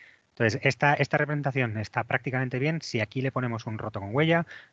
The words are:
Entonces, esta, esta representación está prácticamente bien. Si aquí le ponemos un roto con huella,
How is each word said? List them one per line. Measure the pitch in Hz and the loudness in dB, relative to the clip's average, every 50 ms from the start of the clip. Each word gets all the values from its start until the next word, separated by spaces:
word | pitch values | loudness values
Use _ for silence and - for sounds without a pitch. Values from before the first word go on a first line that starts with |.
| - - - _ _ _ | -20 -20 -20 _ _ _
Entonces, | _ - 117 110 131 127 - | _ 2 2 2 2 2 2
esta, | 135 - - 151 143 151 | 2 2 4 4 4 4
esta | - 143 - - | 4 2 2 2
representación | 143 147 143 151 143 139 139 123 135 123 113 107 | 0 0 0 -2 -2 -2 0 0 0 -2 -2 -2
está | 110 104 - - 120 113 | -4 -6 -4 -4 -4 -2
prácticamente | - 139 131 - 123 127 127 131 127 131 | -2 -2 -2 -2 -2 -2 -2 -2 -2 -2
bien. | 123 139 156 165 156 | -2 0 0 -2 -2
Si | - - - 117 | -4 -4 -2 -2
aquí | 104 - - 131 | -2 -2 -2 -2
le | 127 135 - | -2 -2 0
ponemos | 131 127 117 117 110 - | -2 -2 -2 -2 -4 -6
un | 117 110 | -6 -6
roto | 107 107 107 - 101 | -6 -6 -8 -8 -8
con | 98 101 110 | -6 -2 0
huella, | 143 160 160 165 170 160 - - - - _ | 2 4 4 4 2 2 -2 -8 -18 -20 _